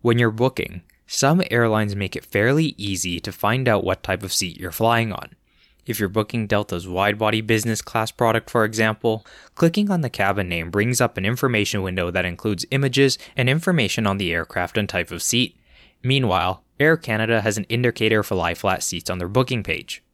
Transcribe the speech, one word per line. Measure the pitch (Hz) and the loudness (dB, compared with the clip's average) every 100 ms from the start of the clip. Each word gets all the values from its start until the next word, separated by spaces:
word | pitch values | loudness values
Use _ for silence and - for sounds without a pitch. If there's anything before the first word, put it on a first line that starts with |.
When | 120 120 | 2 4
you're | 117 | 2
booking, | 110 127 - - - _ _ _ | 2 0 0 -6 -10 _ _ _
some | - 135 175 - | 0 4 4 2
airlines | 120 117 110 107 101 | 2 2 2 0 -4
make | 95 - | -6 -8
it | - | -4
fairly | 101 113 147 160 - | 0 2 2 0 -4
easy | 101 90 90 87 | -6 -4 -4 -6
to | - | -8
find | - 101 123 127 | -2 0 0 2
out | 104 | 2
what | 92 95 | 0 -2
type | - 92 | -2 -4
of | 95 | -2
seat | - 90 - | -4 -4 -8
you're | 90 | -10
flying | 82 113 117 113 | 0 2 2 0
on. | 104 - _ _ _ _ _ - | -6 -12 _ _ _ _ _ -8
If | 107 | -2
you're | 101 | 0
booking | 107 107 120 107 | 0 -2 -4 0
Delta's | 104 104 87 92 | 0 0 -6 -4
wide-body | 90 101 104 110 110 | 0 0 2 0 0
business | 110 110 113 107 | 2 0 2 -4
class | - 113 110 | -4 -4 -4
product, | - 117 113 - | 0 2 2 0
for | 120 110 | 0 0
example, | 110 110 107 117 110 - - - - | 2 0 0 -2 -2 -8 -20 -20 2
clicking | 170 185 208 | 2 4 2
on | 180 | 2
the | 135 | 0
cabin | - 98 101 90 | 0 0 0 -2
name | 85 85 | -4 -2
brings | 101 113 123 | 0 0 2
up | 123 - | 0 0
an | 95 | -2
information | 123 131 113 101 104 | 0 0 2 0 -2
window | 92 92 87 | -2 -2 -2
that | 90 90 | -2 -2
includes | 95 110 95 - | -2 -4 -4 -2
images | 135 135 127 139 - - - | 0 2 4 2 2 -6 -2
and | 127 | 0
information | 151 180 170 120 - 107 | 2 2 2 2 0 0
on | 98 | 0
the | 90 | -2
aircraft | 85 82 - 87 110 | -2 -4 -4 -2 -2
and | 101 | -2
type | 92 85 | -2 -4
of | 87 | -4
seat. | - 120 123 _ _ - - _ | 0 0 0 _ _ -20 -20 _
Meanwhile, | 123 135 120 90 90 95 _ - | -2 0 2 0 0 -4 _ 0
Air | 147 165 | 2 2
Canada | - 107 110 113 | 0 -2 2 2
has | 107 104 | 0 -2
an | |
indicator | 98 117 123 - 110 107 | -2 0 0 2 2 2
for | 101 95 | 0 0
lie-flat | 85 85 98 92 | -2 0 -2 -2
seats | - 85 - | -4 -6 -6
on | 90 | -6
their | 90 | -2
booking | 113 127 123 | 0 0 -2
page. | 98 85 - - _ | -4 -6 -8 -14 _